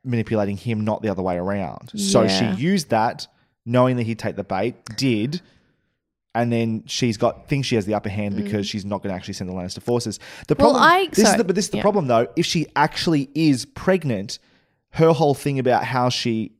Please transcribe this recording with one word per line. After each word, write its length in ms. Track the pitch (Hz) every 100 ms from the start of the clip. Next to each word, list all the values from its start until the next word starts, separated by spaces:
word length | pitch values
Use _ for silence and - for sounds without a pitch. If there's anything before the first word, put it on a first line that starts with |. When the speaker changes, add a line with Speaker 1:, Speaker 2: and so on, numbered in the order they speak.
Speaker 1:
manipulating 540 | 127 120 110 110 101 101
him, 240 | 120 110
not 180 | 107 107
the 80 | 110
other 120 | 92
way 160 | 92 90
around. 540 | 92 101 85 50 - 147
So 320 | 101 120 -
she 160 | 95
Speaker 2:
Yeah. 140 | 120 98
Speaker 1:
used 320 | 160 196 -
that, 380 | 110 113 - - _ _ _ -
knowing 300 | 123 127 123
that 60 |
he'd 160 | 113 110
take 160 | 107 98
the 80 |
bait, 320 | 98 95 110 - - 107
did, 440 | 135 107 123 175 - _ _ _ _ _ _ _ _ 117
and 160 | 120
then 320 | 117 113 113 -
she's 300 | - 123 107
got, 320 | 120 - -
thinks 200 | 143 127
she 60 | 117
has 100 | 98
the 80 |
upper 160 | 104 104
hand 260 | 101 101 98
Speaker 2:
Mm. 80 |
Speaker 1:
because 240 | 101 104 101
she's 160 | 107
not 180 | 95 104
gonna 140 | 101 92
actually 180 | 95 95
send 140 | 92
the 40 |
Lannister 280 | 92 90 -
forces. 380 | - 120 113 - - - -
The 80 | -
Speaker 2:
Well, 160 | 226
Speaker 1:
problem, 120 | 269
Speaker 2:
I, 240 | 302 359 359
Speaker 1:
this 80 | -
is 60 | 220
Speaker 2:
sorry. 120 | 190
Speaker 1:
the, 60 | 185
but 100 | 185
this 100 | -
is 60 |
the 60 | 208
Speaker 2:
Yeah. 60 |
Speaker 1:
problem 240 | 202 208 135
though. 200 | 113 123 -
If 100 | 147
she 220 | 170 - -
actually 540 | 156 - - 156 135
is 300 | 151 160 127 -
pregnant, 720 | - - 190 151 104 101 - _ _ _ _ _
her 180 | - 160
whole 220 | 151 151 131
thing 240 | 147 139
about 240 | 123 120
how 260 | 117 127 127
she, 440 | - 123 110 110 _